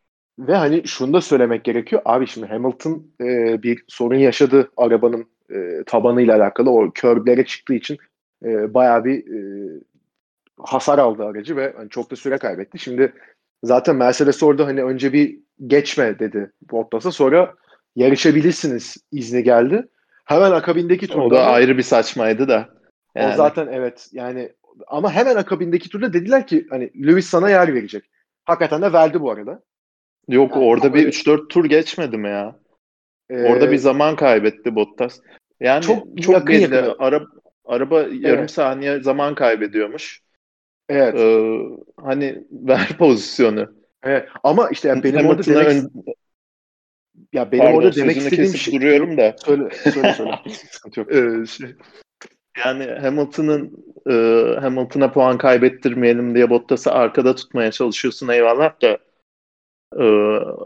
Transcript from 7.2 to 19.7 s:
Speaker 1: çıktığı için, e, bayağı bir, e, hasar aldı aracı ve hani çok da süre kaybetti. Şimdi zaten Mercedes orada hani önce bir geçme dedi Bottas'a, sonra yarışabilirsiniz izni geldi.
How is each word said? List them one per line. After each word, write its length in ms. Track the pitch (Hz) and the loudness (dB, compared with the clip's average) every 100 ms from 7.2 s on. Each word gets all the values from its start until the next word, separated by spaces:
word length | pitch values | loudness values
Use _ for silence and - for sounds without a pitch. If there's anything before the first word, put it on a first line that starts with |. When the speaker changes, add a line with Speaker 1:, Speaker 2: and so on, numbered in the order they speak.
| 113 123 131 | 2 2 0
Speaker 1:
çıktığı 280 | - - | -4 -6
için, 240 | 127 - 147 _ _ _ _ 113 | -6 -6 -14 _ _ _ _ -6
e, 280 | 110 107 | -4 -2
bayağı 320 | 113 127 117 120 | 2 4 2 0
bir, 120 | 135 | -4
e, 520 | - 107 98 101 98 78 _ _ _ _ _ _ _ _ | -6 -12 -12 -12 -14 -16 _ _ _ _ _ _ _ _
hasar 400 | - 131 131 143 | -8 -4 0 2
aldı 260 | 127 107 107 | 2 0 -8
aracı 300 | 104 104 147 | -10 -10 -8
ve 180 | 135 - | -8 -10
hani 120 | 107 | -16
çok 220 | 123 117 | -14 -12
da 40 | 127 | -10
süre 220 | 139 139 | -6 -6
kaybetti. 420 | 120 90 98 - | -6 -10 -12 -16
Şimdi 340 | - 123 131 - _ _ _ _ | -12 -2 -2 -2 _ _ _ _
zaten 320 | 117 127 127 139 | 0 2 2 2
Mercedes 480 | 123 127 143 139 | 0 2 0 2
orada 240 | 156 143 143 | 2 2 0
hani 160 | 135 | -2
önce 300 | 127 131 135 | -4 -4 -2
bir 260 | 139 147 - _ _ 131 | 0 0 -4 _ _ 0
geçme 520 | 143 147 - 120 104 | 0 0 -2 -2 -2
dedi 320 | 107 101 101 _ _ | -6 -6 -10 _ _
Bottas'a, 400 | 117 110 113 180 | -8 -6 -6 -8
sonra 440 | 160 135 160 180 - _ _ _ - | -2 2 2 0 -4 _ _ _ 0
yarışabilirsiniz 1000 | 127 135 170 151 147 - 156 120 - - _ | 2 4 2 2 2 -2 -6 -8 -10 -20 _
izni 320 | 147 117 123 | -12 -6 -2
geldi. 440 | 117 120 123 | 2 4 2